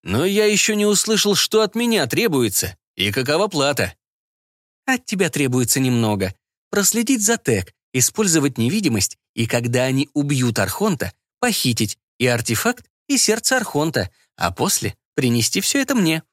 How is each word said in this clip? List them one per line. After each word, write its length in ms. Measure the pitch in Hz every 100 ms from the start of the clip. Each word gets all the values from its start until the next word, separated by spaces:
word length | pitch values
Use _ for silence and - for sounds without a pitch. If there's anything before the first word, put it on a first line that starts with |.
Но 220 | - 107
я 220 | 180 202 214
еще 280 | 208 -
не 100 | 214
услышал, 500 | 208 202 - 214 208
что 280 | 185 - 214
от 120 | 214
меня 320 | 226 240 220 123
требуется 720 | 151 214 143 113 - 90 - _ -
и 160 | 98
какова 360 | 117 127 156 208
плата. 460 | 160 139 139 87 - _ _ _ _ _ _ _ _
От 200 | - 254
тебя 260 | - 185 190
требуется 500 | - 135 127 120 -
немного. 540 | 131 120 113 101 95 - _ _ _
Проследить 540 | 202 196 220 226 262
за 120 | 202 233
Тек, 360 | - 107 - _ _
использовать 640 | 131 - - 208 160 143 123
невидимость, 600 | 117 208 175 110 - - _
и 120 | - 113
когда 380 | 120 120 123
они 260 | 127 135 147
убьют 460 | 147 143 139 123 113
архонта, 540 | 98 - 214 160 - _ _ _
похитить 600 | 247 - 127 113 107 - _ _
и 80 | 123
артефакт, 600 | 120 117 113 226 247 _ _ -
и 80 | 269
сердце 380 | - 226 - 262
архонта, 540 | - 143 160 131 92 _ _ -
а 140 | 90
после 460 | 90 165 - - - _
принести 460 | - 127 120 110 190
все 200 | - 277
это 140 | 262
мне. 280 | 254 170 160 -